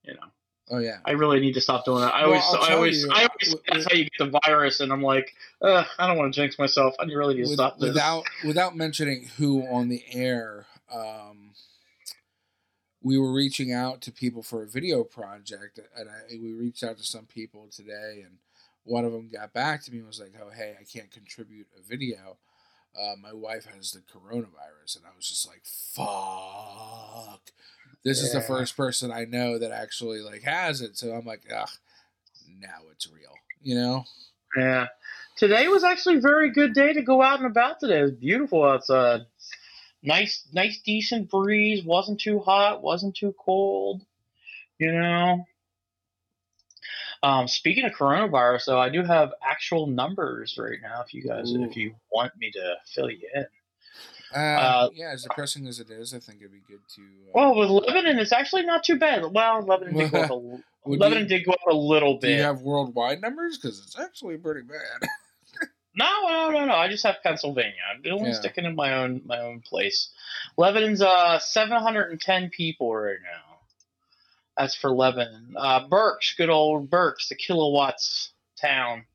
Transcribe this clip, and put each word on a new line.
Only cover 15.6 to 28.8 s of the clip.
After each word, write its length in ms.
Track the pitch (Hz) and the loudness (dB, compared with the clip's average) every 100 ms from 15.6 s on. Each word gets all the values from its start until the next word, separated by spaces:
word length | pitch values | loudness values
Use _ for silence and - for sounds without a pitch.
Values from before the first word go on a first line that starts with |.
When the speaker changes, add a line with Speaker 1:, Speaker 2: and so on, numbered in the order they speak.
| 101 - 104 117 | -20 -20 -20 -20
Speaker 2:
and 120 | 107 | -20
I, 240 | 110 110 117 | -20 -20 -14
we 100 | 113 | -12
reached 300 | 113 120 - | -8 -8 -6
out 160 | 117 107 | -12 -8
to 60 | |
some 220 | - 113 113 | -12 -12 _
people 420 | 117 110 104 107 | -18 -18 -20 -20
today, 520 | 101 104 104 107 107 | -20 -18 -16 -16 -18
and 140 | 92 92 _ _ _ _ | -20 _ _ _ _ _
one 220 | 107 120 | -6 -4
of 80 | 120 | -4
them 160 | 113 113 | -8 -14
got 200 | 110 107 | -18 -10
back 320 | 120 143 147 | -6 -4 -6
to 80 | - | -12
me 60 | 120 | -18
and 80 | 110 | -16
was 100 | 107 | -20
like, 140 | 98 107 | -20 -20
"Oh, 80 | 104 | -20
hey, 240 | 113 107 101 | -16 -16 -16
I 20 | |
can't 300 | 104 117 101 | -20 -20 -20
contribute 560 | 110 101 - 110 107 104 95 | -20 _ -20 -20 -20 -20 _
a 100 | 95 | _
video. 500 | 131 131 101 95 92 _ _ _ _ _ - | -10 -10 -10 -18 -20 _ _ _ _ _ -14
Uh, 140 | 104 101 | -14 -14
my 100 | 101 | -18
wife 340 | 110 110 113 104 | -16 -12 -14 -14
has 260 | 98 95 | -16 -16
the 80 | 95 | -16
coronavirus." 960 | 92 98 92 120 104 73 73 76 78 - | _ -20 -12 -12 -12 _ -20 _ -16 -16
And 80 | 85 | -16
I 80 | 90 | _
was 120 | 90 | -10
just 180 | - - | -8 -10
like, 160 | - | -12
"Fuck." 1900 | - - - - 104 98 95 92 92 101 107 98 110 113 110 113 110 101 _ _ _ _ _ _ | -18 -16 -14 -8 -8 -6 -8 -12 -14 -16 -18 -18 -18 -20 -20 -20 -20 -20 _ _ _ _ _ _
This 180 | 131 131 | -4 -2
is 80 | 139 | -2
the 60 | 139 | -2
Speaker 1:
Yeah. 80 | 117 | -2
Speaker 2:
first 300 | 131 123 | -4 -4
person 340 | - | -4